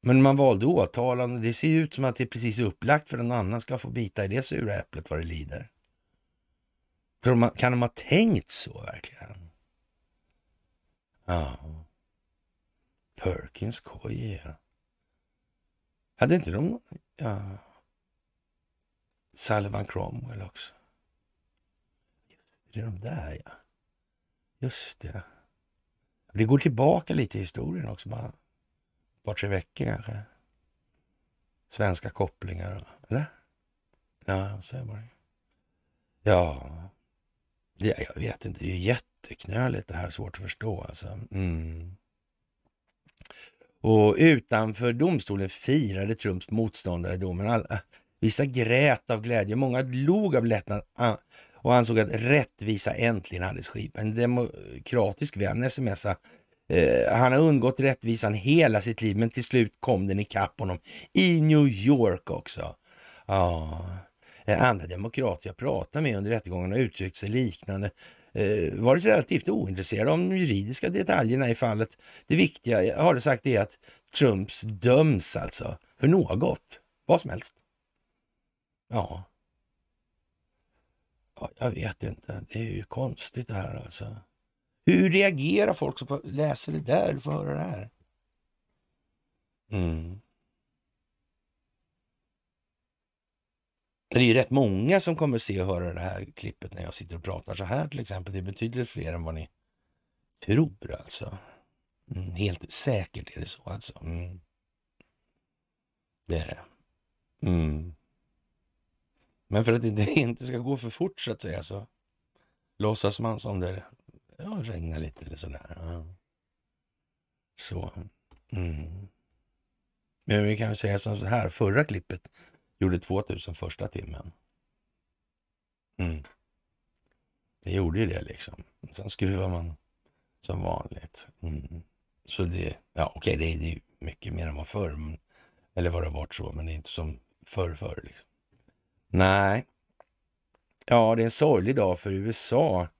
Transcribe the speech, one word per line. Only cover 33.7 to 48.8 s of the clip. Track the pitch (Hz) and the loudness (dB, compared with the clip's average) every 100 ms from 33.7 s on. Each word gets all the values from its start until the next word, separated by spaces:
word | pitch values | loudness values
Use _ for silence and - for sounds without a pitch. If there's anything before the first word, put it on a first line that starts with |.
| _ _ _ _ _ | _ _ _ _ _
Ja, | - 95 98 101 | -4 -4 -4 -10
så | - 131 | -12 -12
är | |
det. | 117 104 117 _ _ _ _ _ _ _ _ _ _ _ | -10 -12 -16 _ _ _ _ _ _ _ _ _ _ _
Ja. | 104 92 87 69 65 78 92 _ _ _ _ _ _ _ _ - | 4 4 4 -2 -12 -14 -16 _ _ _ _ _ _ _ _ -4
Det, | 107 - - | -2 -2 -6
jag | - | -8
vet | 110 - | -8 -6
inte, | - - | -10 -8
det | 90 | -6
är | |
ju | 90 | -4
jätteknöligt | 95 123 - _ - - - 104 127 104 - | -2 -2 -4 _ -20 -16 -8 -2 -2 -4 -6
det | 82 | -8
här, | - | -8
svårt | - 92 - | -8 -12 -10
att | |
förstå | 92 - 110 98 | -12 -8 -8 -8
alltså. | - - 101 101 113 | -10 -12 -12 -12 -10
Mm. | 95 92 82 80 80 87 95 _ _ _ _ _ _ _ _ _ _ _ _ - - - _ _ _ | -4 -4 -4 -6 -10 -14 -16 _ _ _ _ _ _ _ _ _ _ _ _ -8 -8 -20 _ _ _
Och | 107 110 107 101 | 4 8 8 8
utanför | 160 135 - 110 110 101 120 | 8 8 4 0 2 0 -2
domstolen | 120 165 156 - 101 95 | 2 2 2 0 -2 -4
firade | - - 147 113 95 98 | -4 0 2 2 -2 -2
Trumps | 113 107 92 - | -2 -2 -4 -2
motståndare | 107 113 - 95 87 87 90 | -2 -2 -2 -4 -4 -4 -4
domen. | 95 87 104 | -4 -4 0
All, | 117 - - - - _ _ | 0 -2 -8 -8 -20 _ _
vissa | 113 - | 2 4
grät | 143 127 110 123 | 2 0 2 4